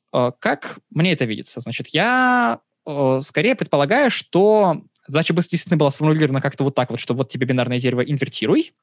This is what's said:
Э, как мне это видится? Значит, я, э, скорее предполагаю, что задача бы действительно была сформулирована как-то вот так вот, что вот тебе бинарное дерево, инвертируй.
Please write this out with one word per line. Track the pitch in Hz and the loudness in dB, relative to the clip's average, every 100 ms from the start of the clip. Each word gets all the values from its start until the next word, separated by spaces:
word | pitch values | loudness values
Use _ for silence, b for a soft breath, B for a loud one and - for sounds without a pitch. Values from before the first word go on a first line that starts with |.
| _ | _
Э, | 143 123 - | -2 -2 -2
как | - 285 - - _ | -4 -4 -8 -18 _
мне | - 180 | -2 0
это | 160 120 | 0 -2
видится? | 107 - - | -6 -8 -10
Значит, | 113 113 - | -10 -10 -6
я, | 151 214 254 254 247 240 233 _ _ - | -2 0 2 2 2 0 -4 _ _ -8
э, | 143 135 131 | -2 0 0
скорее | 135 - 196 262 | -2 -2 0 0
предполагаю, | 175 147 143 240 277 | 0 0 2 2 2
что | - - 170 202 214 196 156 - _ - | 0 -2 2 4 4 4 0 -8 _ -4
задача | 147 165 | -2 0
бы | 175 | 0
действительно | 170 170 - 165 | 0 -2 0 2
была | 147 | 2
сформулирована | - 151 156 151 135 | 2 2 2 2 0
как-то | 135 - | -2 -2
вот | 139 131 | -2 0
так | 123 | -2
вот, | 113 | -4
что | - | -4
вот | 123 131 | -4 -4
тебе | 123 127 | -4 -2
бинарное | 131 123 123 | 0 0 -2
дерево, | 123 123 | 0 0
инвертируй. | 123 143 - - 110 233 320 _ | 0 -2 -4 -4 0 0 0 _